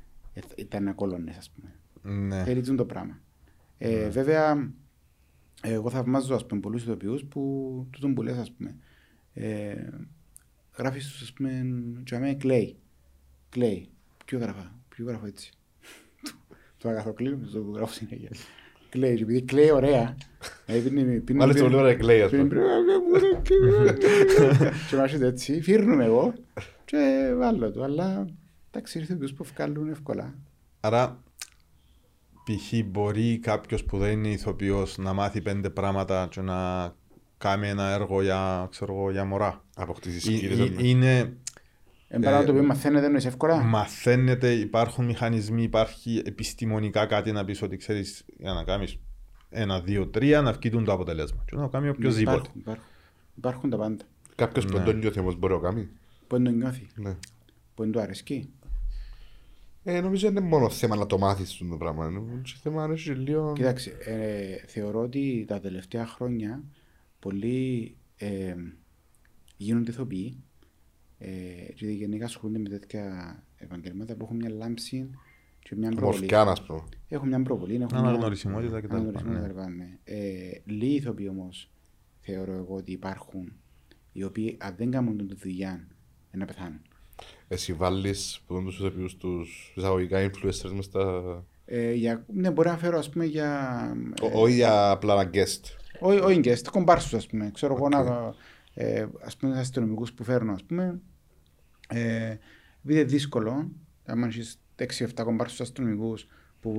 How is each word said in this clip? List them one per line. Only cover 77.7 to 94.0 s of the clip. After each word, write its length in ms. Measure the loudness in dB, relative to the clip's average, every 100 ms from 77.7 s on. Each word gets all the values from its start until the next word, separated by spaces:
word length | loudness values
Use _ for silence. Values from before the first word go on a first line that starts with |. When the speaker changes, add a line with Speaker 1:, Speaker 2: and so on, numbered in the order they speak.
| -4
Speaker 1:
έχουν 120 | -2
μια 80 | 0
Speaker 2:
Αναγνωρισιμότητα 800 | 2 2 0 -2 -4 -4 -4 -6
και 60 | -6
τα 100 | -4
λοιπά, 120 | -4
Speaker 1:
αναγνωρισιμότητα 320 | -6 -6 -4
Speaker 2:
ναι. 60 | -6
Speaker 1:
και 60 |
τα 160 | -8 -10
λοιπά, 140 | -10
ναι. 140 | -14 -18
Ε, 580 | -12 -8 -8 -8 -12 -14 -10
λίγοι 300 | -4 -2 -2
ηθοποιοί 320 | -4 -6 -8
όμως 400 | -8 -12 -16 -20 _ _ _ _ _
θεωρώ 340 | -10 -8 -6
εγώ 220 | -8 -8 -10
ότι 160 | -10
υπάρχουν, 600 | -10 -10 -10 -14 -14 -14 -18 _ _ _ _ _
οι 120 | -10
οποίοι 340 | -8 -4 -6 -6
αν 140 | -12 -6
δεν 140 | -4
κάνουν 360 | 0 -2 -2 -8
τη 80 | -10
δουλειά, 520 | -10 -8 -8 -8 -14 _ _ _ _
να 140 | -10 -10
πεθάνουν. 360 | -10 -14 -16 -20 _ -20 -20 -20 -20 _
Speaker 3:
Εσύ 260 | -6 -6
βάλεις 640 | -2 0 0 0 -4 -6 -12 -8
που 160 | -6
τους 160 | -6 -6
ηθοποιούς 380 | -6 -4 -8 -6
τους 560 | -6 -6 -6 -14 -14 -4
εισαγωγικά 540 | 0 0 2 0 0
influencers 420 | -2 -4 -4 -6
μες 120 | -8 -4
στα 580 | -2 0 -2 -6 -10 -14 _ -8
Speaker 1:
Ε, 280 | -4 -2
για, 320 | 0 0 -2 -4
ναι, 180 | -2 0
μπορεί 160 | 2 2
να 80 | 2
φέρω, 200 | 0 -2
ας 120 | -2
πούμε, 160 | -4 -2
για 540 | -2 -2 -2 -4 -4 -6 -6